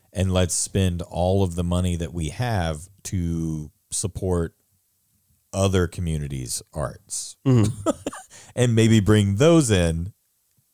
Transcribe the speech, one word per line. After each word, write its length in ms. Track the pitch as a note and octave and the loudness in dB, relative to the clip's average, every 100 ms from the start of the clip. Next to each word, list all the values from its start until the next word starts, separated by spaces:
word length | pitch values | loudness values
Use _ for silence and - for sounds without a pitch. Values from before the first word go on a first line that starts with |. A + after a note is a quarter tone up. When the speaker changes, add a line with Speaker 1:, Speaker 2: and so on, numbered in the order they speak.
| _ | _
Speaker 1:
and 200 | F#2+ F#2 | -4 0
let's 220 | F#2 F2+ | 2 0
spend 480 | - - G2+ F#2+ F2 | -2 -4 0 0 -2
all 400 | - - F2+ G2 | -6 -2 0 2
of 140 | F#2 E2+ | 0 -2
the 80 | |
money 300 | F2 F2+ F2+ E2+ | -2 0 0 -2
that 180 | E2+ | -4
we 160 | F2 D#2 | -6 -6
have 580 | - B2 G#2+ E2 D#2 E2+ _ | -4 -2 -2 -2 -4 -10 _
to 640 | - F#2+ E2+ E2 E2 D#2 D2+ _ _ | -8 -4 -2 -2 -4 -6 -10 _ _
support 640 | - G2+ - F#2+ F2 E2 - _ _ _ _ _ _ _ _ _ | -8 -8 -6 -2 -2 -2 -8 _ _ _ _ _ _ _ _ _
other 340 | F#2+ G2 F#2+ E2+ | 0 2 2 0
communities' 760 | - E2+ D#2 C#2+ C#2 B1 - - | -2 -4 -2 -4 -8 -8 -10 -10
arts 640 | D#2 B1+ G1+ - - - - C3+ | -8 -8 -8 -14 -12 -12 -6 2
Speaker 2:
Mm-hmm. 440 | B2 G#2 - - - - - | 2 2 0 -4 -4 -6 -12
Speaker 1:
<laughs> 360 | - - - - | -16 -20 -10 -2
and 180 | B2 | 2
maybe 260 | A2+ A2+ A2 | 4 6 6
bring 360 | G2 G#2+ G2+ G2+ | 6 4 4 4
those 340 | D3+ E3 B2+ | 6 6 4
in. 420 | F#2+ E2+ E2 F#2 - _ _ _ _ _ | 4 2 0 -4 -10 _ _ _ _ _